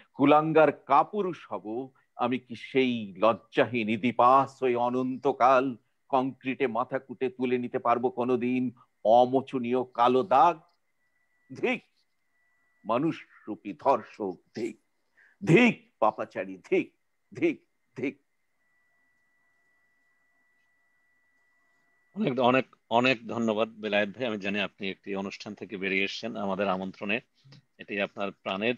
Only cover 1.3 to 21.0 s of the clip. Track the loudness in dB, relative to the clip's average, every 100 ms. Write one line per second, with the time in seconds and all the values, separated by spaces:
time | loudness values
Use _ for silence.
1.3 | -6 -10 -12 -8 -10 -10 _ _ -6 -4
2.3 | -4 -8 -18 -4 0 0 0 -8 0 2
3.3 | 2 _ -2 0 0 -2 -2 -2 2 4
4.3 | 6 2 -2 -2 0 0 -2 -4 -4 -2
5.3 | 2 4 4 2 -6 _ _ _ -2 -2
6.3 | -6 -8 -4 -2 -2 -4 -6 -10 -6 -6
7.3 | -4 -2 -2 -2 -4 -2 0 0 -2 -2
8.3 | 0 0 -2 -4 -8 _ _ 4 6 6
9.3 | 2 -2 -8 -2 -2 -4 0 2 2 2
10.3 | 4 4 2 _ _ _ _ _ _ _
11.3 | _ _ -6 -4 -4 _ _ _ _ _
12.3 | _ _ _ _ _ -4 -2 -2 -4 -12
13.3 | _ -14 -14 -12 -6 0 0 -2 -8 -8
14.3 | -8 _ -10 -10 -10 _ _ _ _ _
15.3 | _ 2 4 4 2 _ _ -2 -2 -10
16.3 | -8 -10 -12 -2 -2 -2 _ _ _ _
17.3 | -4 -4 -4 _ _ _ -8 -8 -8 _
18.3 | _ _ _ _ _ _ _ _ _ _
19.3 | _ _ _ _ _ _ _ _ _ _
20.3 | _ _ _ _ _ _ _